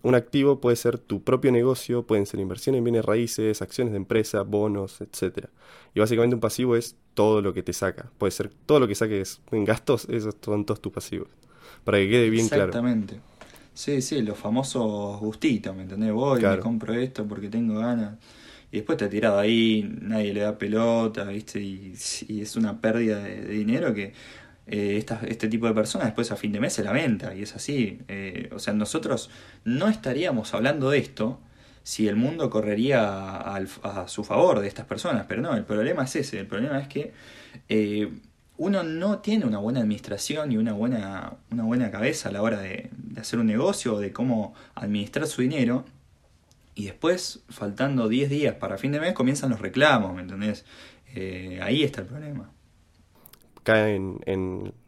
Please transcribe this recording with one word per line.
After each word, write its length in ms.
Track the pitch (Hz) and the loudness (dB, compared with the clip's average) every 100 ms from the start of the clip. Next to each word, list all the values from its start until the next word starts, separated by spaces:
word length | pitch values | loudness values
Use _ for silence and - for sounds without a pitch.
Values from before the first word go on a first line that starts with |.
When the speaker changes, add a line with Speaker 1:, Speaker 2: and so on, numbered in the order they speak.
Speaker 1:
un 120 | 123 | 2
activo 480 | 123 120 139 139 139 | 4 4 4 4 4
puede 140 | 123 117 | 4 2
ser 200 | 120 120 | 2 -2
tu 260 | - 101 | -4 -4
propio 280 | - 127 135 | 2 4 6
negocio, 540 | 120 123 127 - 120 117 | 6 4 2 0 -2 2
pueden 180 | 110 | 2
ser 160 | 101 - | 2 -2
inversiones 380 | 98 90 - 135 | -4 -4 0 2
en 60 | |
bienes 200 | 120 113 | 2 2
raíces, 560 | 107 110 117 - 110 107 | 2 2 0 0 0 0
acciones 320 | 95 - 123 | -4 -2 -2
de 60 | 101 | -2
empresa, 420 | 95 110 107 107 | 0 0 2 -2
bonos, 600 | 101 104 107 101 95 - | 0 2 2 0 -4 -10
etcétera. 480 | - - 92 - - _ - - - | -14 -4 -4 -4 -10 _ -20 -20 -4
Y 60 | - | 2
básicamente 340 | 107 117 120 | 4 6 4
un 60 | 120 | 4
pasivo 340 | 110 - 127 | 0 2 2
es 220 | 117 117 - _ | 2 0 -10 _
todo 300 | - 107 107 | 2 4 4
lo 100 | 98 | 2
que 100 | 92 | -2
te 120 | 90 | -4
saca. 360 | 87 98 - - - | -2 -2 -2 -10 -2
Puede 140 | 101 | 0
ser 200 | - 98 - | 0 -4 -4
todo 160 | - 151 | 4 6
lo 80 | 120 | 6
que 60 | |
saques 480 | 101 110 104 95 - - | 2 0 0 -2 -8 -4
en 160 | 110 101 | 0 2
gastos, 400 | 110 - 123 - | 2 2 0 0
esos 280 | 117 107 - | -4 -4 -6
son 240 | - 104 | -2 -2
todos 160 | 101 104 | -2 -4
tus 100 | 98 | -6
pasivos. 380 | - - 92 - _ _ - - - | -8 -8 -8 -8 _ _ -20 -20 -8
Para 140 | - 101 | 2 4
que 100 | 95 | 6
quede 220 | 123 113 | 6 6
bien 180 | 113 110 | 4 4
claro. 200 | 101 95 | 4 2
Speaker 2:
Exactamente. 520 | 117 123 113 98 - - - - - - | 2 0 0 -2 -8 -18 -20 -20 -20 -20
Sí, 260 | - - 139 | -8 -2 0
sí, 220 | 127 147 | 0 0
los 160 | 107 104 | -2 -2
famosos 840 | 104 120 135 127 110 104 101 101 | -2 -2 0 0 -2 -2 -6 -4
gustitos, 560 | 107 110 156 107 - 95 | -6 0 2 2 -2 -8
¿me 60 | |
entendés? 300 | 92 95 110 | -8 -2 0
Voy, 260 | 107 139 127 | 2 2 4
Speaker 1:
Claro. 160 | 101 95 | 4 4
Speaker 2:
me 60 | |
compro 320 | 107 113 110 | 0 -2 -2
esto 340 | 117 131 120 104 | -2 -2 -4 -6
porque 220 | 98 101 | -6 -4
tengo 280 | 113 117 107 | -2 0 0
ganas. 400 | 120 120 104 110 - - - - - | 0 -2 -4 -8 -20 -20 -20 -20 -10
Y 40 | 104 | -6
después 180 | - 156 | -2 -2
te 100 | 104 | -2
tirado 300 | 101 110 101 | 0 2 4
ahí, 480 | 104 113 113 107 101 - | 4 4 4 2 0 -6
nadie 320 | 101 110 104 | -4 -2 0
le 80 | 101 | 0
da 160 | 104 104 | -2 -2
pelota, 680 | 101 107 117 117 110 107 | -2 2 4 2 0 -2
¿viste? 360 | 98 101 - 104 | -6 -8 -8 -8
Y, 340 | 101 95 95 90 - - - | -8 -10 -12 -10 -8 -8 -6
y 140 | 107 | -8
es 160 | 104 117 | -4 -2
una 240 | 110 101 | -2 0
pérdida 380 | 110 113 113 104 | 0 2 2 0
de, 200 | 101 101 | -4 -10
de 100 | 98 | -6
dinero 400 | 107 104 135 165 | -2 0 0 0
que 220 | 104 98 - - - - - - | -2 -4 -10 -20 -20 -20 -20 -8
eh, 320 | 104 101 104 | -2 0 -2
esta, 220 | - 113 - | -2 -6 -6
este 220 | 113 110 | -4 -2
tipo 180 | 113 113 | 2 2
de 80 | |
personas 320 | 110 107 - 123 | 2 0 0 -2
después 220 | 110 117 | -2 -4
a 60 | 101 | -4
fin 160 | 110 | -4
de 80 | 104 | -2
mes 140 | - | -2
se 100 | - | -2
lamenta, 500 | 104 123 156 101 90 | 0 0 2 0 -2
y 80 | 95 | -8
es 140 | 101 101 | -10 -10
así. 440 | - 143 107 - - | -4 -2 -2 -4 -12
Eh, 400 | 98 98 - - | -10 -8 -10 -10
o 60 | - | -8
sea, 140 | - | -2
nosotros 580 | 104 104 160 - 127 - - - - | 0 0 -2 -2 -2 -4 -18 -20 -8
no 240 | 113 131 202 | -2 2 2
estaríamos 640 | 214 131 127 175 120 - | 2 0 -2 0 0 -2
hablando 360 | 101 127 151 135 | 0 0 2 2
de 80 | 143 | 2
esto 420 | 113 - 110 135 - - - - | 0 -2 -4 -4 -14 -20 -20 -18
si 240 | - - 107 | -8 0 2
el 80 | |
mundo 360 | 104 127 165 131 | 4 2 0 0
correría 840 | 107 104 104 127 131 104 98 95 95 | 0 0 0 2 4 2 -2 -8 -8
al, 320 | 95 98 95 - | -6 -6 -8 -8
a 240 | 101 98 90 | -10 -8 -8
su 160 | - | -8
favor 380 | 104 107 180 117 | -2 4 6 4
de 80 | 101 | 0
estas 160 | - | -6
personas, 400 | - - 175 120 98 | -10 -6 -2 -2 -2
pero 140 | 101 | -4
no, 160 | 165 117 | -2 -2
el 80 | |
problema 400 | - 107 127 175 | -2 0 0 0
es 100 | 131 | -2
ese, 240 | - - 101 | -4 -4 -8
el 80 | 95 | -6
problema 320 | 98 139 139 | -4 -2 -4
es 100 | 139 | -4
que, 240 | - - - - - - - - | -6 -8 -12 -20 -20 -20 -16 -2
eh, 440 | 110 104 104 104 - - _ _ - | 0 0 -2 -4 -6 -18 _ _ -4
uno 240 | 185 196 | 0 0
no 380 | 165 160 196 196 | -2 -2 -2 -2
tiene 260 | - 220 131 | 0 0 2
una 120 | 104 | 0
buena 220 | 107 127 | 0 0
administración 720 | 110 104 - 98 - 151 151 | 0 -2 -6 -6 -4 -2 0
y 60 | 110 | 2
una 160 | 113 | 2
buena, 640 | 104 117 120 98 95 - - - | 0 0 0 -4 -8 -10 -14 -6
una 140 | 117 | -2
buena 260 | 113 123 113 | 0 2 0
cabeza 380 | 98 127 156 101 | 0 -2 -2 -4
a 40 | |
la 100 | 101 | -2
hora 180 | 110 104 | 0 0
de, 300 | 95 95 - | -4 -10 -12
de 280 | - - - | -14 -14 -12
hacer 180 | - 120 | -4 2
un 80 | 113 | 2
negocio 480 | 107 170 202 123 | 4 2 0 0
o 40 | 107 | -2
de 140 | 101 | -2
cómo 400 | - 127 113 98 - - | -2 0 0 -2 -8 -18
administrar 520 | - 104 104 101 - 156 | -8 -2 -2 -2 -4 -2
su 140 | - | 0
dinero, 460 | 127 151 120 127 - - _ _ _ _ _ _ _ | 0 2 2 2 -4 -18 _ _ _ _ _ _ _
y 100 | - | -10
después, 580 | 98 - 160 180 - - - | -10 -2 0 0 -2 -12 -16
faltando 600 | - 101 101 139 131 110 | -10 -6 -2 0 2 2
diez 200 | 123 143 | 2 2
días 260 | 143 139 92 | 2 0 -2
para 200 | 98 98 | -6 -4
fin 160 | 135 | -2
de 80 | 147 | -2
mes, 140 | 170 | 0
comienzan 340 | - 127 143 135 | 0 2 2 0
los 100 | 104 | -2
reclamos, 540 | 98 107 151 123 95 | -2 4 6 6 2
¿me 60 | 90 | -4
entendés? 460 | 92 95 107 104 - - - - - | -8 -4 -4 -4 -8 -20 -20 -20 -16
Eh, 460 | - 95 92 92 90 | -10 -8 -8 -10 -6
ahí 200 | 92 143 | 0 2
está 200 | 143 - | 2 -2
el 40 | 95 | -10
problema. 460 | 143 151 139 - _ _ _ _ _ _ _ - - _ - | -10 -10 -10 -12 _ _ _ _ _ _ _ -20 -20 _ -4
Speaker 1:
Caen 580 | - 110 107 98 95 - - | 2 4 4 2 -2 -6 -4
en, 480 | 95 92 92 98 - | -2 -2 -6 -8 -14